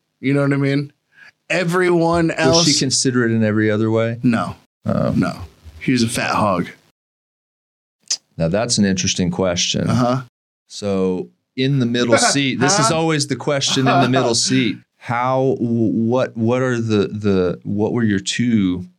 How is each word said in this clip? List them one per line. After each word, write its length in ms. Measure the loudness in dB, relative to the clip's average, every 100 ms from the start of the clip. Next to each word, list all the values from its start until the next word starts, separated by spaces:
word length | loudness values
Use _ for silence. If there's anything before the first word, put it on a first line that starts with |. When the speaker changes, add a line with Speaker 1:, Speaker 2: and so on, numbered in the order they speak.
| _ _
Speaker 1:
You 140 | -2
know 80 | 0
what 100 | 2
I 40 | 0
mean? 360 | 0 -2 -4 _ _ _ -20 _ -6
Everyone 800 | -2 0 2 2 2 2 2 0
else. 360 | 2 2 4 2
Speaker 2:
Was 80 |
she 40 | 0
considerate 540 | 0 0 0 2 2
in 100 | 2
every 260 | 2 2 2
other 220 | 2 0
way? 300 | 0 -2 -2
Speaker 1:
No. 320 | 0 0 -2 -10 _ _ -4
Speaker 2:
Oh. 260 | -2 0 0
Speaker 1:
No. 240 | -2 -4 -14 _ -20 -8
She 100 | -2
was 140 | 0
a 40 | 0
fat 280 | -2 -2 0
hog. 320 | 0 0 -4 -10 _ _ _ _ _ _ _ _ _ _ _ _ -10 -10 _ -4
Speaker 2:
Now, 120 | -2
that's 300 | 0 -2 0
an 60 |
interesting 460 | 0 0 -2 -2 -2
question. 580 | 0 -2 -2 -2 -2 0
Speaker 1:
Uh-huh. 340 | 0 0 -2 -6 _ _ _ _
Speaker 2:
So, 600 | -10 -4 -2 -2 -2 -8 _ _ -4
in 240 | 0 0
the 60 | 0
middle 300 | 0 2 2
Speaker 1:
<laughs> 0 |
Speaker 2:
seat, 420 | 2 2 0 0
this 180 | 0 2
is 100 | 2
Speaker 1:
Huh? 80 | 2
Speaker 2:
always 300 | 0 0 -2
the 100 | -4
question 520 | -2 -2 -2 0 2
in 120 | 2
the 60 | 2
middle 260 | 2 0
Speaker 1:
<laughs> 0 |
Speaker 2:
seat. 420 | 0 0 0 0 -4 _ _
How, 600 | -6 -2 0 0 0 0
w-, 340 | 0 0 0
what, 440 | 0 0 0 -2 -2
what 260 | 0 2
are 180 | 0 0
the, 280 | 0 2 0
the, 520 | 0 0 2 0 -2
what 280 | -4 -2 0
were 120 | 0
your 160 | 0 0
two 680 | -2 -2 2 2 2 -2 -8